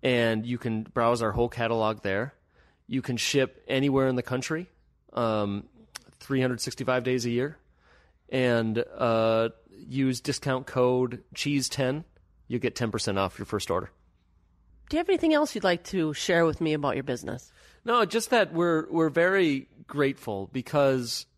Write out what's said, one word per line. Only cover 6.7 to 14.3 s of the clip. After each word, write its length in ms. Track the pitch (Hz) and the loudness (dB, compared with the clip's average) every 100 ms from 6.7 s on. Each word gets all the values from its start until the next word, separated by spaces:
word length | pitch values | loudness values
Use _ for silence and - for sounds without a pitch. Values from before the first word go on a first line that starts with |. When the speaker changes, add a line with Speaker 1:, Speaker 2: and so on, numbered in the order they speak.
| - 131 127 | -6 -2 0
Speaker 1:
days 200 | 123 127 | 0 -2
a 60 | 120 | 0
year, 300 | 120 139 156 _ _ _ _ _ _ _ | -2 -2 -6 _ _ _ _ _ _ _
and, 540 | 135 127 117 113 110 - - | 0 2 2 0 -2 -4 -2
uh, 520 | 120 113 113 113 113 - _ | 0 2 2 2 0 -4 _
use 500 | - - 131 131 127 | -20 -10 0 0 0
discount 440 | - 135 - 131 131 | -4 -4 -2 -4 -4
code 580 | 135 127 127 127 123 - - | 2 2 4 0 -4 -14 -6
cheese 340 | - 143 127 | -2 0 -2
ten. 340 | - 131 147 165 _ _ _ _ | -2 -2 -2 -8 _ _ _ _
You 100 | 123 | -4
get 180 | 120 - | -4 -2
ten 140 | 117 | -4
percent 300 | 104 - 98 | -2 -2 0
off 180 | 95 - | 0 -2
your 80 | 98 | -6
first 240 | 107 - | -6 -2
order. 220 | 90 - _ _ _ _ | -2 -4 _ _ _ _